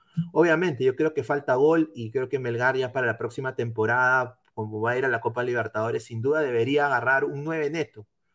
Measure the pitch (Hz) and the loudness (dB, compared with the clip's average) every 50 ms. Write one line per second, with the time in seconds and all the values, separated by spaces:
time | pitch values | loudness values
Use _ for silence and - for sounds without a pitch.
0 | _ _ _ 170 165 - - 151 170 170 160 160 185 180 143 117 131 131 131 - | _ _ _ -6 -6 0 2 4 4 6 4 4 2 0 0 0 2 2 2 2
1 | 156 156 151 147 - - 147 143 139 - 127 127 143 156 165 165 156 156 - 123 | 0 0 0 -2 -2 -2 -2 -2 0 0 2 4 4 4 4 4 2 0 -2 -8
2 | 113 107 113 135 131 123 139 131 127 120 117 117 123 131 131 131 131 120 - 135 | -10 -6 -4 -4 -4 -2 -4 -4 -4 -4 -2 0 0 0 0 0 -2 -2 -2 -2
3 | 127 117 107 - - 113 - - 131 131 127 - 120 117 113 110 110 110 120 127 | -2 -2 -2 -2 -6 -8 -6 -6 -8 -6 -4 -4 -4 -4 -2 0 0 2 2 2
4 | 127 127 127 131 127 117 117 _ _ _ _ - 110 110 107 107 110 117 123 127 | 4 4 4 2 2 -2 -6 _ _ _ _ -10 -8 -8 -6 -4 -2 -2 0 0
5 | 139 127 120 113 - 117 113 123 120 123 120 120 107 107 - 107 110 117 - - | 0 0 0 -2 -2 -4 -4 -2 -2 -2 -2 -2 -2 -4 -4 -4 -2 -2 -2 -4
6 | - - 117 113 113 135 151 156 151 131 120 117 - - 143 147 143 143 135 120 | -6 -8 -8 -4 -2 0 0 0 0 0 0 0 0 2 2 2 2 2 0 0
7 | 117 127 135 135 143 143 147 139 143 156 160 160 151 143 156 165 147 - _ 107 | 2 2 2 2 2 0 -2 -4 -6 -4 -4 -2 -2 -2 -2 -4 -4 -6 _ -16
8 | 104 _ _ _ _ _ _ | -20 _ _ _ _ _ _